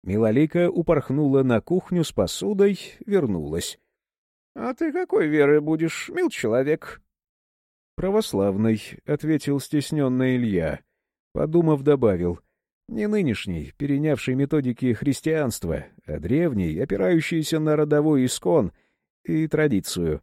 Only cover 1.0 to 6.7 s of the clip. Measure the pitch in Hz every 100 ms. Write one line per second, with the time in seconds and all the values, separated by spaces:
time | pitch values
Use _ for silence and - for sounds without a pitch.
1 | - 139 147 135 131 113 - 180 - 180
2 | 156 - 90 - 196 202 202 196 - -
3 | - 196 135 90 73 82 - - _ _
4 | _ _ _ _ _ 277 240 262 330 320
5 | 359 339 156 151 143 151 147 160 160 -
6 | - 339 339 - 110 117 135